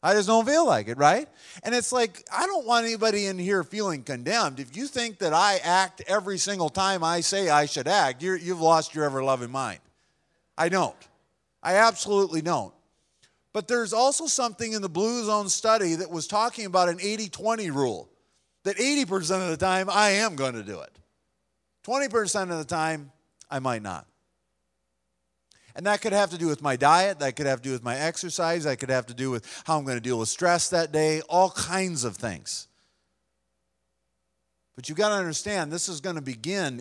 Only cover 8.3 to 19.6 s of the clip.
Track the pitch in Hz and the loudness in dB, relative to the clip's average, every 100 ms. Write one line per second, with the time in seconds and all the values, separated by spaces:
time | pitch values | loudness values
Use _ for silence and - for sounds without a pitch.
8.3 | 185 170 180 160 165 151 156 147 135 135 | -4 -4 0 4 4 2 -2 -2 0 0
9.3 | 131 120 131 123 90 _ _ _ _ _ | 0 -2 -6 -6 -8 _ _ _ _ _
10.3 | _ _ - 165 185 147 - - _ _ | _ _ -2 0 2 0 -4 -20 _ _
11.3 | _ _ _ - 190 226 226 - 202 190 | _ _ _ 0 4 4 4 -2 0 2
12.3 | 160 156 160 95 _ _ _ _ _ _ | 0 -2 -2 -4 _ _ _ _ _ _
13.3 | _ _ 214 208 240 220 220 262 285 320 | _ _ -8 -2 -2 0 2 2 2 -2
14.3 | - 240 208 233 220 196 160 220 240 214 | -2 -2 -4 -6 -4 -4 0 0 0 0
15.3 | 214 196 - 220 220 190 165 175 170 151 | -2 0 -2 2 2 2 -2 -4 -8 -4
16.3 | 208 226 233 208 180 175 175 190 214 214 | 0 0 -2 -2 2 2 2 -4 -4 -6
17.3 | - 208 226 196 139 131 92 62 _ _ | -6 -2 -2 -2 0 0 -2 -10 _ _
18.3 | _ _ _ 190 196 254 285 254 190 165 | _ _ _ -6 0 0 2 0 -2 0
19.3 | 190 185 160 | -2 -2 0